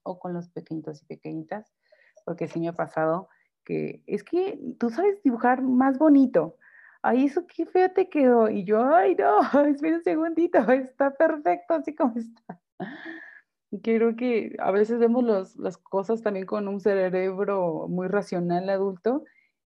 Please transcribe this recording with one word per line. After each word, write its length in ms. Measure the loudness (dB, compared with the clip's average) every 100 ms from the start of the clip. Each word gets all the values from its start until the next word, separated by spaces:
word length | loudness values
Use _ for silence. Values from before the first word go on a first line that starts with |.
o 160 | -14 -12
con 140 | -10
los 140 | -10 -10
pequeñitos 540 | -14 -12 -12 -12 -14
y 40 | -16
pequeñitas, 680 | -16 -12 -12 -10 -12 -14 _ _ _ _ _
porque 240 | -12 -10 -8
sí 120 | -6
me 80 | -6
ha 40 | -6
pasado 520 | -8 -4 -2 -2 -6 _ _ _
que, 380 | -8 -6 -6 -10 -8
"Es 180 | -8
que 340 | -4 -4 -4 -6 -12 -6
tú 120 | -4
sabes 320 | 0 -2 0
dibujar 400 | 0 2 2 2
más 360 | 2 2 2 4
bonito. 580 | 6 6 6 2 0 -6 _ _ -20 _
Ay, 240 | 0 2 2
eso 200 | -2 -6
qué 200 | -8 -2
feo 260 | 2 2
te 160 | 2 0
quedó". 400 | 2 4 6 4
Y 140 | 0
yo, 180 | 0 2 4
"Ay, 200 | 4 4 2
no, 240 | 4 4
<laughs> 360 | 4 4 4 2
espera 200 | 0 -2
un 60 |
segundito, 560 | 0 -2 -2 0 2 2 4
está 420 | 2 0 -2 -2
perfecto 600 | 2 0 0 -2 -2 0
así 200 | -4 -4
como 200 | -2 -2 -2
está". 440 | -10 -16 -20 -20 _ -14 -14 -14 -16 -16 -18 -20 _ _ -16 -8
Creo 340 | 0 2 2 0
que 400 | -2 -2 -4 -6
a 100 | -2
veces 280 | 2 2 2
vemos 240 | 2 2
los, 320 | 2 0 -2 -8
las 200 | -10 -10
cosas 460 | _ -6 -4 -4
también 240 | -4 -4 -4
con 220 | -6 -4
un 120 | -2
cerebro 1040 | 0 0 0 -2 -2 -4 -4 -2 -2 -4 -6
muy 200 | -6 -2
racional 640 | -4 -4 -4 -2 -2 -2
adulto 540 | -2 -4 -4 -2 -4 -6 _ _ _ _